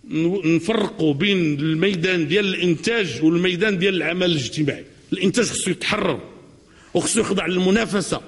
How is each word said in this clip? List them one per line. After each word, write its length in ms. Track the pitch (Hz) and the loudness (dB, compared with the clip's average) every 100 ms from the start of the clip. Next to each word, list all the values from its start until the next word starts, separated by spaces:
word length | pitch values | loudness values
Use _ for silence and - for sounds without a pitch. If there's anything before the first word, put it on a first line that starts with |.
| - | -6
نو-، 360 | 151 165 196 160 | -2 0 0 2
نفرقوا 680 | 165 165 226 196 - 160 | 0 2 -2 -2 0 0
بين 460 | 139 202 196 160 143 | 2 2 2 0 0
الميدان 680 | 156 160 190 185 180 180 143 | -2 0 0 0 0 0 0
ديال 160 | 190 | 0
الإنتاج 720 | 196 185 175 160 - 233 180 120 | 0 0 0 0 0 0 -2 2
والميدان 560 | 160 170 185 180 214 190 | 2 4 0 2 0 2
ديال 160 | 196 | 0
العمل 360 | 185 156 175 180 | 0 -2 0 0
الاجتماعي. 540 | 160 113 - 143 - - - - | 0 -2 -2 -2 -2 -12 -20 -8
الإنتاج 320 | - 190 240 | 0 0 2
خصو 260 | 202 - - | -2 -2 -4
يتحرر 500 | - - 311 190 117 - - - - - - - | -2 -2 -2 -2 -4 -8 -20 -20 -20 -20 -20 -4
وخصو 260 | 175 - 233 | -2 0 0
يخضع 260 | 202 190 165 | 0 0 0
للمنافسة 760 | 180 185 208 220 196 160 143 | 0 2 2 2 -2 -2 -6